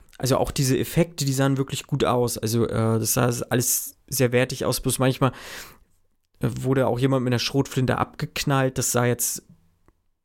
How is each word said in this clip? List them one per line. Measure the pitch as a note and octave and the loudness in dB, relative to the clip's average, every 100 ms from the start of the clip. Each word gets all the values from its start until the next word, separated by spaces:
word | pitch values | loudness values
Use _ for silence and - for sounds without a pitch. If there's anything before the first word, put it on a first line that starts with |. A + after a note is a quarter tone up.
| - - | -20 -6
also | B2 B2+ | 0 0
auch | - | 0
diese | - C3 C3+ | 0 0 0
Effekte, | A2+ - E3+ - C#3 | 0 0 0 -2 -2
die | |
sahen | C3 C3+ C3+ | 2 2 0
wirklich | C3+ - - | -2 -8 -4
gut | C#3 | 0
aus. | - B2 A#2+ - | 2 2 0 -2
Also, | A2 A#2 A#2 | -2 0 0
äh, | A2+ A2+ A2+ | 0 0 0
das | A2+ | 0
sah | B2+ B2 A#2+ - | 0 0 -2 -2
alles | B2 B2 - - - _ | 0 0 -2 -4 -14 _
sehr | B2+ B2+ | 0 2
wertig | B2 B2 - | 2 0 -2
aus, | - B2+ | -2 0
bloß | C3+ A#2 | -2 0
manchmal, | C3 B2+ C3 - - - - - _ _ _ _ _ _ | 0 2 0 -2 -10 -16 -16 -20 _ _ _ _ _ _
äh, | B2 B2 | -4 -2
wurde | B2+ C3 A#2+ | 0 2 2
auch | A#2+ | 2
jemand | C3+ C3+ | 2 2
mit | B2 | 2
einer | A#2 | 0
Schrotflinte | - C#3 B2+ - B2 - | 0 0 0 0 0 0
abgeknallt. | - - D3+ - - C3+ C3 C3 | -2 -6 -8 -4 0 2 2 0
Das | - | 0
sah | B2 | 2
jetzt, | B2 A#2+ - - - - _ _ _ _ _ _ | 2 0 -2 -6 -12 -20 _ _ _ _ _ _